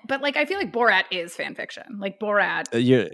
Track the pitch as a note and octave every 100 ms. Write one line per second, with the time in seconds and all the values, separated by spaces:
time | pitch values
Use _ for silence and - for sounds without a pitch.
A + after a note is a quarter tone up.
0 | - C#4 C#4+ C#4+ D4 G4 D4 A#3 A#3+ F#3+
1 | F#3 F#3 E3+ - C#3+ - - - - G#3
2 | G3 F#3+ G#3+ G#3 F3 E3 E3+ A#2 B2 B2+
3 | F2+